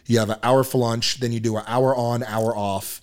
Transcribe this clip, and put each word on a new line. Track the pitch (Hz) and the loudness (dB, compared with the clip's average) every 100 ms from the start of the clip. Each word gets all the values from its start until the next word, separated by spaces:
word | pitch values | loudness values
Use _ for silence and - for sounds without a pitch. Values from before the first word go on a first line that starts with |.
| - | 0
You | 117 | 2
have | 107 | 2
an | 110 | 0
hour | 120 135 127 | 2 4 4
for | 131 | 2
lunch. | 117 117 - - | 0 0 -2 -2
Then | 123 | -4
you | 117 | -2
do | 113 107 | -2 -4
an | 107 | -2
hour | 120 131 127 | 0 2 2
on, | 120 120 | 0 -2
hour | 127 107 113 110 | -2 -2 -2 -2
off, | 101 98 - - | -2 -4 -6 -14